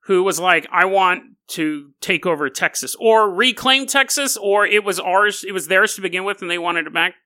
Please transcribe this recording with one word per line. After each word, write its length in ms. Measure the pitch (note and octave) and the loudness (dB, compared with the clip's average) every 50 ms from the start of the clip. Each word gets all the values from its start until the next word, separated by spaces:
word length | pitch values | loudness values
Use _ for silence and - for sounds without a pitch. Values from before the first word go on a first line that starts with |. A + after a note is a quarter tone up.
| _ | _
who 160 | - F#3+ F3+ | 2 2 2
was 180 | F#3 G3 F3 E3 | 2 0 -2 0
like, 260 | F3 F#3 F3 D#3+ - - | 2 2 2 2 0 0
"I 140 | - F3 F3+ | 2 2 2
want 360 | F#3+ G3 G3 F#3+ F3+ F3+ - - - _ _ _ - | 2 2 2 2 2 0 -2 -6 -18 _ _ _ -12
to 440 | - F3 D#3+ D#3 D3+ D3 C#3+ C#3+ _ _ | -6 -4 -4 -4 -4 -6 -12 -16 _ _
take 240 | - - F#3+ D#3+ - | -4 -2 -2 0 0
over 240 | F3+ E3 D3 D3 C3+ | -2 -2 0 -2 -6
Texas, 480 | - - G3 D#3+ - - - - - - | -2 -2 -2 -2 -2 -4 -8 -8 -10 0
or 300 | A#3 A3 A3 A3 G#3+ G3+ | 2 4 4 4 4 2
reclaim 580 | F3+ F3+ A#3 C4 - - - B3+ C4 C4+ C4+ | 2 0 0 0 0 0 0 2 2 2 0
Texas, 520 | C4 - C#4 C4+ C4+ - D4 C#4 C4+ - A3 | 0 0 0 0 0 -2 -4 -2 -4 -4 -4
or 280 | G3+ G3 G3 G#3 G#3 | 0 0 2 2 2
it 180 | F#3 G#3 G#3+ G3+ | 2 2 0 0
was 140 | G3+ F#3 F3+ | 0 -4 -4
ours, 460 | F3+ F3+ F3+ F#3+ G#3 G#3 G3+ - - | -2 0 2 4 2 2 0 -4 -10
it 80 | G3 | -8
was 160 | G3+ F#3 D3 D3 | -8 -8 -4 2
theirs 260 | F#3+ F#3+ G#3+ G#3 - | 2 2 2 2 -2
to 40 | - | -6
begin 240 | F#3+ F3+ F3 F#3 F#3+ | -6 -6 -6 -4 -4
with, 160 | G3 G3+ - | -6 -6 -6
and 100 | F#3+ E3+ | -6 -6
they 80 | F3 F3 | -6 -4
wanted 280 | E3+ F3 E3+ E3+ D#3 | -2 -2 -2 -4 -4
it 80 | D#3 - | -4 -2
back." 200 | E3+ E3 F3+ F3+ _ _ | -2 -2 -2 -4 _ _